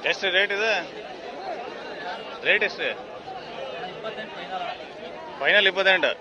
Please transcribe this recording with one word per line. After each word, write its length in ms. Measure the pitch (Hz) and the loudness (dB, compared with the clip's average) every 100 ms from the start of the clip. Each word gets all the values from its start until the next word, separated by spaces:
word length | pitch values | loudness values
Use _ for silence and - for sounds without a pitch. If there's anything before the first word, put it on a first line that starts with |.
| 143 | 0
ಎಷ್ಟು 180 | 170 196 180 | 2 4 4
ರೇಟ್ 160 | 202 202 | 4 4
ಇದೆ? 160 | 226 196 165 - - - - - 381 339 - - - - 180 185 - - 131 | 2 2 0 -8 -10 -10 -10 -8 -6 -6 -8 -8 -10 -8 -6 -8 -8 -4 2
ರೇಟ್ 160 | 196 202 | 4 2
ಎಷ್ಟು? 220 | - 147 104 - - - - - - - - 185 190 220 214 - - 170 185 175 - - - - - - - | 0 -4 -4 -8 -12 -10 -10 -10 -10 -8 -8 -8 -8 -8 -8 -10 -10 -6 -6 -4 -8 -10 -12 -12 -10 -12 0
ಫೈನಲ್ 280 | 139 196 196 | 6 8 6
ಇಪ್ಪತ್ತೆಂಟು. 400 | 185 190 185 143 101 | 6 6 6 6 0